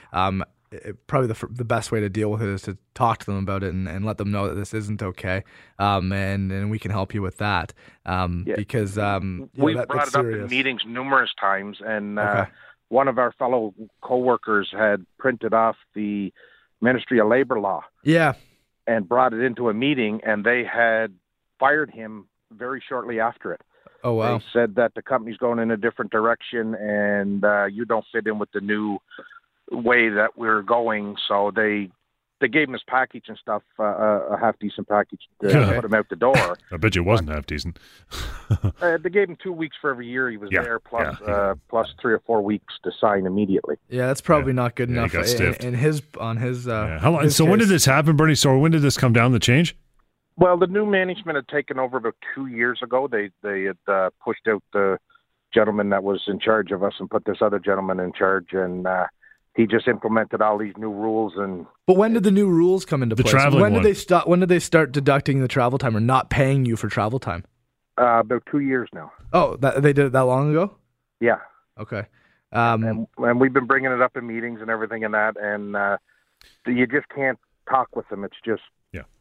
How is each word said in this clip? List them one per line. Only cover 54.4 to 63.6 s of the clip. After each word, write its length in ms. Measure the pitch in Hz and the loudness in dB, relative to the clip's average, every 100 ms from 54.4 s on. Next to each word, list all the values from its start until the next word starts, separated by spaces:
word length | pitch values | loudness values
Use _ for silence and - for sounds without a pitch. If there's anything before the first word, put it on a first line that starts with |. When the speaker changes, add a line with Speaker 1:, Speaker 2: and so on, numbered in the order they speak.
| - | -2
Speaker 2:
out 140 | 104 - | -2 -2
the 260 | 104 98 92 - _ _ _ _ | 0 0 0 -6 _ _ _ _
gentleman 380 | - 107 104 101 | 2 2 2 0
that 140 | 98 | 0
was 180 | 98 95 - | 0 -2 -4
in 120 | 95 | -2
charge 300 | - 110 92 | 2 2 0
of 120 | 95 | -2
us 100 | 98 - | -2 -4
and 100 | 95 | -4
put 160 | 107 - | -4 -2
this 120 | 95 | 0
other 160 | 107 101 | 0 0
gentleman 420 | 95 95 95 92 | 0 0 0 -2
in 120 | 90 | -4
charge, 360 | - 95 95 85 | 0 0 0 -2
and, 320 | 92 92 90 92 | -4 -4 -4 -2
uh, 220 | 92 90 - _ _ _ - | -2 -4 -8 _ _ _ 0
he 100 | 110 | 2
just 220 | 110 127 | 2 2
implemented 540 | 107 110 113 104 107 | 0 0 0 0 0
all 160 | 107 104 | 2 0
these 140 | 107 107 | -4 -8
new 140 | 110 | -8
rules. 420 | 101 110 110 107 92 | -4 -2 -2 -2 -4
And 280 | 98 92 80 _ - | -6 -8 -12 _ 2
Speaker 1:
But 100 | 185 | 4
when 160 | 220 | 4
did 100 | 226 | 4
the 80 | 196 | 4
new 160 | 196 202 | 4 4
rules 360 | 165 175 190 - | 4 4 2 0
come 160 | 143 | -2
into 140 | 120 110 | 0 2
Speaker 3:
The 80 | |
Speaker 1:
place? 80 | 123 | 4
Speaker 3:
traveling 300 | 131 143 139 | 6 6 6